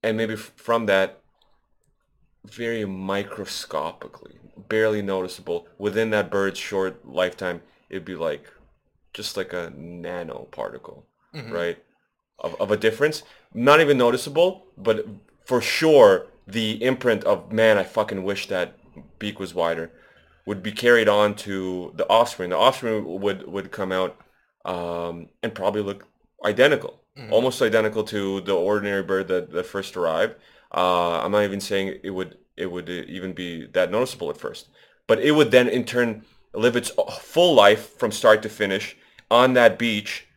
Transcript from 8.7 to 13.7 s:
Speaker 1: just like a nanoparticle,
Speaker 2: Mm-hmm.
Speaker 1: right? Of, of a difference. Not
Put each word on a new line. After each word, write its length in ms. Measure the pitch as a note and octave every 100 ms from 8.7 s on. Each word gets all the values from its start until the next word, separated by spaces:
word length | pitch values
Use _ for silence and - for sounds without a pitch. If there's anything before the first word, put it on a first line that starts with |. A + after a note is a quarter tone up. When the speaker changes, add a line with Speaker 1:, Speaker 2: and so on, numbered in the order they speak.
| _ _ _ _
Speaker 1:
just 240 | - G#2 -
like 160 | F#2
a 180 | F2+ E2+ D2
nanoparticle, 1300 | E2+ F2 F2 F2 E2 B1 A#1+ - G1+ A#1+ - B1+ _ _ _ D#3
Speaker 2:
Mm-hmm. 160 | A#2
Speaker 1:
right? 260 | E2+ F2 E2 _ _ _ _ _ _
Of, 200 | - -
of 120 | G2
a 60 | -
difference. 440 | G#3+ - D3 D3+ - _ _
Not 280 | - B2+